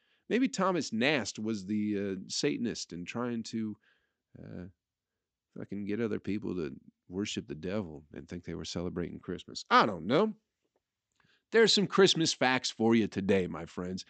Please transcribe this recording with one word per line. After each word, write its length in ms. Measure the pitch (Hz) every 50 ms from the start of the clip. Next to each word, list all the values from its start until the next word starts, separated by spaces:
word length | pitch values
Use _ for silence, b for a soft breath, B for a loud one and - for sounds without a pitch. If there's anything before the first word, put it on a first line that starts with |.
| _ _ _ _ _ -
Maybe 180 | 190 240 269 -
Thomas 460 | - 185 185 190 185 165 123 - 113
Nast 460 | 110 120 143 156 131 104 - - -
was 260 | 107 110 113 101 92
the, 320 | 92 107 107 104 104 104 98
uh, 180 | 101 101 98 95 101 113
Satanist 640 | - - - 175 143 113 120 110 82 - - - 82
and 140 | 87 87 -
trying 340 | - 117 123 123 120 117 110
to, 300 | - - 113 110 107 104 - _ _ _ _ _ _ _ _ _ _ - -
uh, 280 | 90 107 107 90 90 98 - _ _ _ _ _ _ _ _ _ _ _ _ _ _ _ _ -
fucking 280 | 104 - 98 101 101
get 140 | 98 101 110
other 200 | 117 107 104 104
people 340 | - - 98 104 - 98 92
to 180 | 90 80 69 65 - - - - _ _ -
worship 400 | 87 95 107 - - 101 92 -
the 80 | 73
devil 480 | 78 82 90 98 110 98 80 76 69 76 76 -
and 160 | - 69 -
think 140 | 90 87 -
they 100 | 82 80
were 100 | 82 82
celebrating 560 | - - 87 85 90 85 90 85 - 76 -
Christmas. 460 | - - 87 - - - - - - -
I 160 | 226 254 185 117
don't 180 | 95 85 78
know. 300 | 98 131 165 214 220 214 - _ _ _ _ _ _ _ _ _ _ _ _ _ _ _ _ _ _ _ _ _ _
There's 220 | - 226 226 196 -
some 140 | 214 190 147
Christmas 440 | - 196 196 170 - 160 160 147
facts 380 | - - 127 127 131 127 - -
for 240 | - - 113 113 117
you 140 | 117 104 92
today, 400 | - 101 98 95 104 95 90 85
my 180 | 82 78 85
friends. 400 | - - - 90 90 92 92 b b